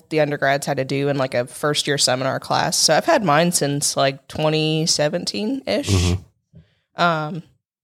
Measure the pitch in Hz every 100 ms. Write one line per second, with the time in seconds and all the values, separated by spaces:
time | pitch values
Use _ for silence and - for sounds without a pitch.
0 | _ 156 147 143 139 143 151 139 135 139
1 | 143 139 131 123 123 - 151 147 - 139
2 | - 127 135 131 - 131 - - - 156
3 | - 311 190 147 175 - 143 143 - -
4 | 139 139 - - 156 156 156 156 165 -
5 | 151 175 190 202 214 269 - 208 285 95
6 | 87 90 - _ _ - - _ _ -
7 | 170 160 151 170 - _ _ _